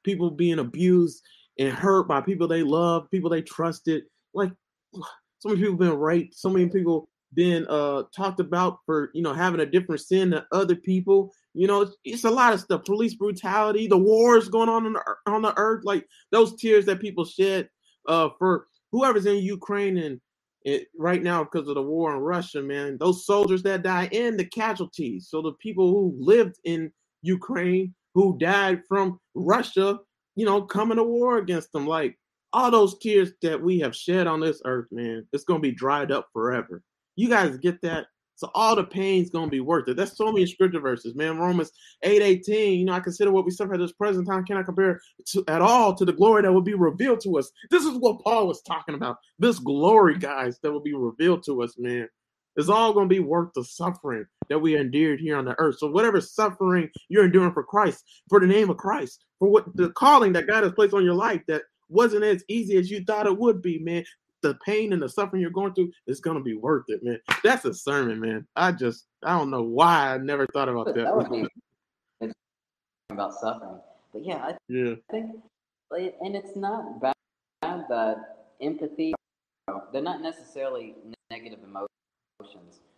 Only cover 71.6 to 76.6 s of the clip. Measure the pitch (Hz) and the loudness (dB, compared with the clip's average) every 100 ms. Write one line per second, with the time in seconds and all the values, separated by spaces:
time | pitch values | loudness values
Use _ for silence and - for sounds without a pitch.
71.6 | _ _ _ _ _ _ 226 - _ _ | _ _ _ _ _ _ -14 -14 _ _
72.6 | _ _ _ _ _ 101 101 - 113 113 | _ _ _ _ _ -10 -10 -8 -8 -8
73.6 | - - _ _ _ 104 165 156 131 - | -14 -20 _ _ _ -16 -12 -10 -10 -12
74.6 | - 127 123 113 _ 110 - 226 _ _ | -10 -6 -4 -6 _ -12 -10 -16 _ _
75.6 | _ _ _ 170 185 - 190 202 196 196 | _ _ _ -10 -10 -10 -12 -10 -12 -10